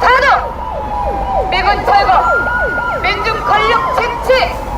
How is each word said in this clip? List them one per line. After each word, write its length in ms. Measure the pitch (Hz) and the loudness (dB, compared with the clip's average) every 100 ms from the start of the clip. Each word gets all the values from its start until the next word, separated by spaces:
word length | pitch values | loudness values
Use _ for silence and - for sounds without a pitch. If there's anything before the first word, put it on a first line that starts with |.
타도, 1500 | - 508 539 - - - - - - - - 784 - - - | 2 4 4 2 0 -6 -6 -6 -6 -4 -2 -2 -2 0 0
미군 340 | 370 381 415 - | 0 0 0 2
철거, 1120 | 403 381 359 339 - - - - - - - | 2 4 2 2 0 0 0 -2 -2 -4 -2
민중 400 | 359 403 453 - | -2 -2 -2 -2
권력 520 | - 415 427 508 - 523 | 0 2 2 0 0 -2
쟁취, 580 | 480 480 - 508 - - - | -2 -2 2 2 2 -2 -6